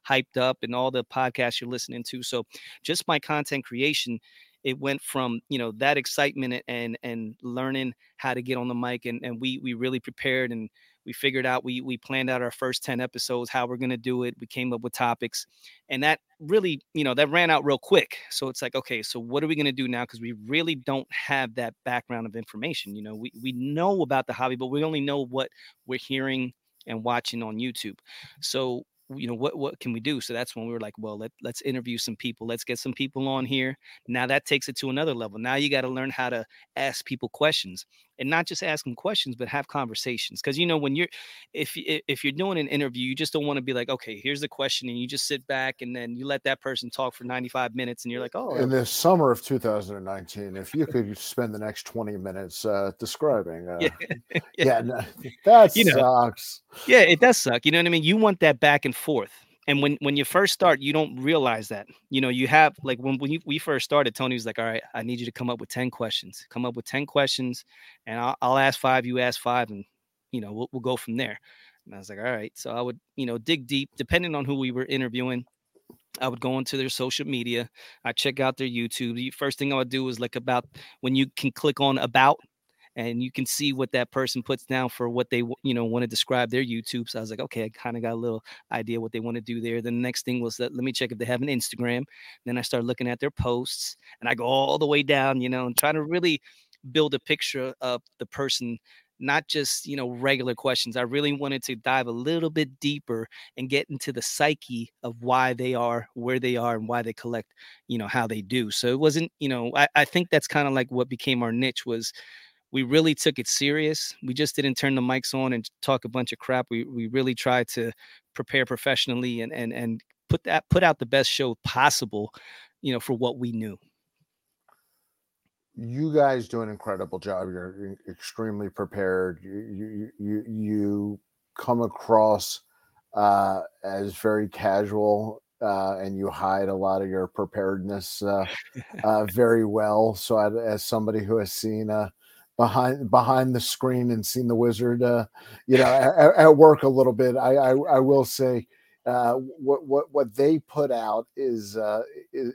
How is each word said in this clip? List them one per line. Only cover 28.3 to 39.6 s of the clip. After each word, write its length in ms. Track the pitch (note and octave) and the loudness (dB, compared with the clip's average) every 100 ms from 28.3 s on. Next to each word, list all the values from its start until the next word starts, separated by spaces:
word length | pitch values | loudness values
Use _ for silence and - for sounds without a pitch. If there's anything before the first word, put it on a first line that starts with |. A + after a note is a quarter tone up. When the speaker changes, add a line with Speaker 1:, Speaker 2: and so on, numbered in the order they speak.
| - | -12
Speaker 1:
So, 420 | - C3 B2+ B2 - _ - C3+ | -6 -4 -4 -6 -10 _ -18 -10
you 120 | A#2+ | -8
know, 60 | A#2 | -4
what, 220 | C#3+ D#3 | -4 -4
what 220 | C#3 - | -6 -6
can 100 | B2+ | -8
we 60 | A#2 | -6
do? 220 | B2+ C#3 | -4 -4
So 120 | - | -6
that's 220 | A#2 B2 A#2 | -8 -8 -10
when 100 | A2+ | -8
we 40 | |
were 60 | A#2 | -8
like, 180 | G#2+ G#2+ | -10 -10
"Well, 200 | G#2+ G#2 | -10 -10
let, 140 | A2+ _ | -12 _
let's 200 | B2 - | -12 -8
interview 340 | C#3 C3 B2 A#2 | -6 -6 -6 -6
some 180 | - G#2+ | -8 -8
people. 320 | B2 A2 A#2 | -8 -8 -8
Let's 160 | A#2 | -8
get 160 | - A#2+ | -6 -8
some 140 | C3+ | -6
people 340 | B2 C3+ C3+ C3+ | -6 -6 -4 -4
on 180 | C3+ B2+ | -4 -2
here." 320 | C3+ C3 C3+ - - - | -2 -2 -6 -16 -18 -8
Now 180 | B2 B2+ | -4 0
that 180 | C#3 - | 0 2
takes 240 | D3 - | 0 0
it 80 | B2+ | -6
to 120 | C3+ | -4
another 240 | C3+ D#3 | -2 -2
level. 240 | A#2+ A2 G#2 | -2 -6 -6
Now 180 | B2 C3+ | -4 0
you 140 | C#3+ | 0
gotta 200 | C#3 B2+ | 0 -2
learn 200 | C3 C3 | -4 -6
how 180 | B2+ B2 | -4 -4
to 160 | A#2+ A2 _ _ C3+ | -4 -6 _ _ -4
ask 280 | C3+ A#2+ - | -4 -4 -8
people 220 | B2 A#2 | -8 -8
questions, 560 | - D3+ D#3 F#2+ F#2 - _ _ - | 0 0 0 -4 -12 -18 _ _ -10
and 100 | C3+ | -2
not 180 | E3 E3+ | -2 -2
just 160 | E3+ | -4
ask 220 | F#3 D3+ C3 | -4 -4 -6
them 100 | A#2 | -6
questions, 400 | F#3+ A3 - A#2+ | -4 -2 -4 -6
but 140 | A#2+ | -6
have 180 | C#3+ | -6